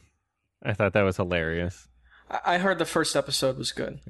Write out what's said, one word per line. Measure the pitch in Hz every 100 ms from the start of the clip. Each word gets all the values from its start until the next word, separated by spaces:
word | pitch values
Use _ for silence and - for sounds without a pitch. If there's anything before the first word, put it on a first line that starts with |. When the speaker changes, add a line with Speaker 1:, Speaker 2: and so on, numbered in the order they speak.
| _ _ _ _ _ _
Speaker 1:
I | -
thought | 104 101
that | 107
was | 98 92
hilarious. | 90 87 80 85 87 - - _ _ - -
Speaker 2:
I, | - - 175
I |
heard | 190 175
the | 160
first | 165 151 147
episode | 143 - 135 131
was | -
good. | - - 139 -